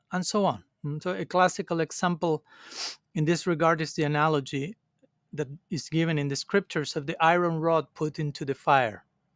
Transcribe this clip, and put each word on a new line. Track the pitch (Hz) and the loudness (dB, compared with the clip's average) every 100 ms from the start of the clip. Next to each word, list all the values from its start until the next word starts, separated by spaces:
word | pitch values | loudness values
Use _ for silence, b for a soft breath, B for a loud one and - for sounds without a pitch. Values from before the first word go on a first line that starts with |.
| - | -8
and | 180 | -6
so | 175 208 | -2 0
on. | 185 98 - _ | 2 0 -8 _
Mm, | 147 151 | -8 -6
so | 180 | -6
a | 190 | -6
classical | 156 180 180 - 175 165 | 0 4 4 2 -4 -2
example | 160 - 180 165 170 151 _ B B B B B _ | -2 -2 -2 0 0 -2 _ B B B B B _
in | 165 | -2
this | 151 170 180 | 0 0 0
regard | 160 165 160 | 2 4 2
is | 156 | -2
the | - | -2
analogy | 147 147 156 147 135 139 151 - _ _ _ _ _ | 0 2 2 2 -2 -6 -6 -10 _ _ _ _ _
that | 139 135 147 - | -8 -8 -10 -8
is | 160 - | -8 -2
given | 160 165 151 | 0 0 0
in | 143 | -2
the | 139 | -4
scriptures | - 202 - 160 143 156 | 0 -2 0 -4 -4 -6
of | 143 | -6
the | 160 | 2
iron | 165 175 175 160 | 4 4 2 0
rod | 165 160 151 | 2 2 0
put | - 156 151 | -4 -4 -2
into | 147 - | -4 -4
the | 139 | -6
fire. | 135 - 135 117 98 _ _ _ | -2 4 4 4 -2 _ _ _